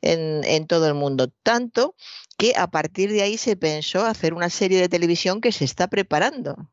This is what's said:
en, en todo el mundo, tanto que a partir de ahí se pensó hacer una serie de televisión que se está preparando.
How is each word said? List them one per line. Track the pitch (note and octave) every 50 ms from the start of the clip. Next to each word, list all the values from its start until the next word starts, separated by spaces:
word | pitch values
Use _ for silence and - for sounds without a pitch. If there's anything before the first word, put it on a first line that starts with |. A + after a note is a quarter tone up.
en, | - - E3 E3 D#3+ D#3+ D#3 D3+ -
en | - D#3 D#3 D#3 D#3
todo | E3+ E3+ D#3+ D#3
el | D3
mundo, | C#3+ C#3+ C#3 C#3 C3 C3 B2+ - _ -
tanto | G#3 A#3 A#3+ B3 A#3 - - B3 D#4+ - _ - - - - - - _
que | - G#3 A3+ - -
a | F3+
partir | E3+ - D#3+ D3+ D3+ - - F#3+ G3+
de | G#3+ G#3
ahí | G3 G3+ G#3+ A3+
se | - B3 G#3
pensó | F3+ - D#3 D3+ D3+ D3+ - - F#3 G#3+
hacer | A3+ A3 - - D#3+ E3
una | E3+ E3+ F3
serie | - - G#3 F#3+ F#3 F#3
de | F3+ F3+
televisión | F3+ F3 F3 E3+ E3+ E3+ - F#3 F#3 G#3+
que | A3+ A#3+
se | G#3 - C#3+
está | C3 - - F3 F#3+
preparando. | - G3+ F#3+ - - D3 F#3 B3+ D#4+ C4+ - - C#3 - D#3 -